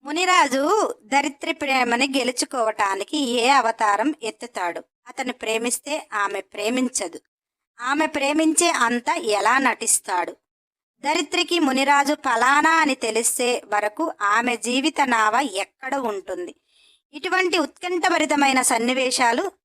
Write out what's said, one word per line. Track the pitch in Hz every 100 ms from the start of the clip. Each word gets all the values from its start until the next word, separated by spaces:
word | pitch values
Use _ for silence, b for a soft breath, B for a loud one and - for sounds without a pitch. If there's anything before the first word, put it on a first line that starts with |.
మునిరాజు | 285 311 370 370 294 269 294 427 349 -
ధరిత్రి | 214 269 294 277 330
ప్రేమని | 320 285 262 247 240 277 269
గెలుచుకోవటానికి | 247 254 294 262 220 214 202 196 196 302
ఏ | 269 240 233
అవతారం | 277 226 226 220 202 247 302
ఎత్తుతాడు? | 226 - 240 - 180 170 - _ -
అతను | 233 254
ప్రేమిస్తే | 247 220 220 240 240 - 302 -
ఆమె | 214 202 196
ప్రేమించదు. | 196 - 208 254 254 - 185 170 _ _ _ _ _ _
ఆమె | 254 285 311
ప్రేమించే | 302 277 302 320 311 349
అంత | 277 233 240 240
ఎలా | 339 226 202 208 254
నటిస్తాడు? | 262 214 226 - - 185 170 - _ _ _ _ _ _
ధరిత్రికి | - 320 294 359 359 339
మునిరాజు | 311 262 269 285 277
ఫలానా | 294 277 233 247 285 302
అని | 330 311 262
తెలిసే | 226 220 233 - 247 240 -
వరకు | 208 208 214 320 -
ఆమె | 202 214 240 240
జీవిత | 233 247 285 -
నావ | 277 233 214 226 285
ఎక్కడ | 185 190 _ 269 277
ఉంటుంది? | 240 202 185 180 175 139 b b b b _
ఇటువంటి | 302 359 370 370 339
ఉత్కంఠభరితమైన | 285 - 359 349 370 339 311 294 277 262
సన్నివేశాలు | 254 233 240 254 254 254 247 233 381 _